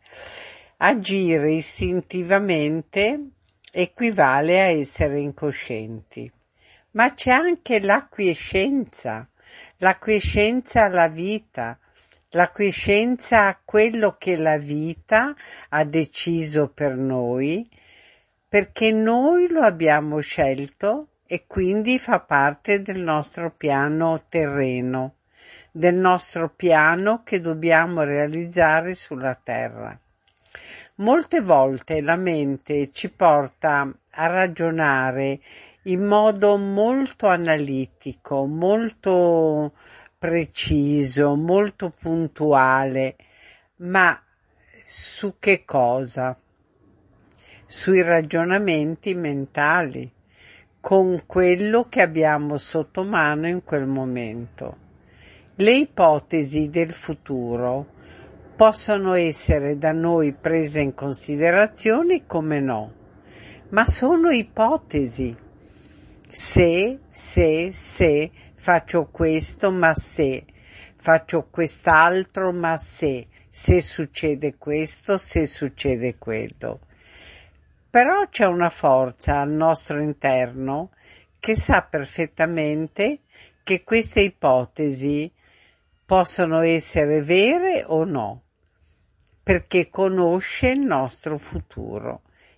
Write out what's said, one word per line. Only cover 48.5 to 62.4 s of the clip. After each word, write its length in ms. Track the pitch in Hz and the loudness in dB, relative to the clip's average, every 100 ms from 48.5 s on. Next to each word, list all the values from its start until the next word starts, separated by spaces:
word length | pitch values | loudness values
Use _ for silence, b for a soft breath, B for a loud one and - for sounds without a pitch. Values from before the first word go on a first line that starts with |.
| 196 202 156 151 165 208 | 0 0 0 -2 -4 -6
mentali, 1000 | 180 156 139 135 - 147 175 151 127 123 - b b b b b _ - | -6 -4 -6 -6 -2 2 2 -2 -8 -14 -18 b b b b b _ 2
con 360 | 190 185 175 - | 2 4 0 -4
quello 640 | 185 180 180 208 233 240 | 0 2 2 2 0 0
che 120 | 247 | 0
abbiamo 560 | 175 156 156 151 147 147 | 0 2 2 2 -2 -6
sotto 460 | - 165 151 185 | -6 -6 -6 -6
mano 460 | 196 185 147 151 165 | -4 0 0 0 -4
in 160 | 180 - | -6 -4
quel 200 | 147 135 | -4 -2
momento. 920 | 135 127 123 113 117 117 - 123 - _ _ b b b b b - | -4 -4 -6 -8 -10 -14 -14 -14 -14 _ _ b b b b b 0
Le 160 | 208 | 4
ipotesi 960 | 262 294 - 165 143 - 160 139 151 151 | 4 2 4 4 4 0 -2 -2 -4 -2
del 240 | 165 165 | -2 -4
futuro 960 | - - 151 - 131 120 120 123 131 147 B B B B B - - | -6 -12 -12 -8 -8 -6 -4 -4 -4 -8 B B B B B -10 4
possono 580 | 220 214 - 202 190 | 4 4 -2 -2 0
essere 640 | 185 165 147 - 151 139 147 | 2 0 -2 0 0 0 -2
da 140 | 156 | -2
noi 400 | 160 165 170 147 | -2 0 0 0
prese 480 | 139 156 165 151 151 | -2 -2 -2 -2 -2
in 140 | 139 | -4
considerazione, 1300 | 131 143 131 - 147 165 185 214 - 220 233 349 359 - | -4 -8 -8 -8 0 2 4 2 0 0 0 2 -2 -2
come 360 | 175 | -6